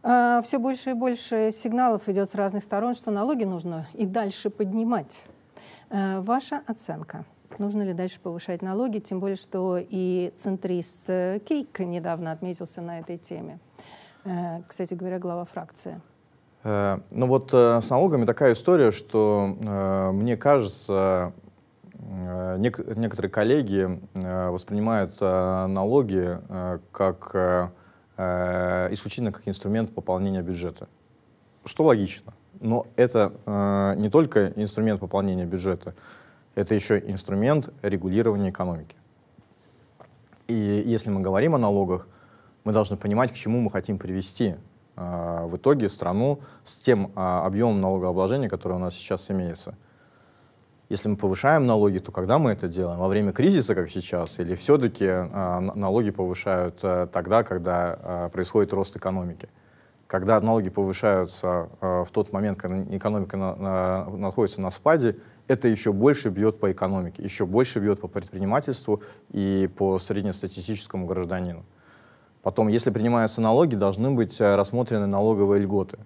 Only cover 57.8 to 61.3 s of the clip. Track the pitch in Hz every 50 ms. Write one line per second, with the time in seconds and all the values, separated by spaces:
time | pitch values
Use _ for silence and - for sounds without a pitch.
57.8 | 87 87 82 - - 87 90 87 87 87 - 95 92 - - 110 101 - 101 98
58.8 | 95 - - - - 95 92 95 90 87 85 - - - _ _ _ _ _ _
59.8 | _ _ _ _ _ _ - 95 92 101 113 107 95 113 113 113 98 92 - 101
60.8 | 98 95 92 - - 107 98 92 92 87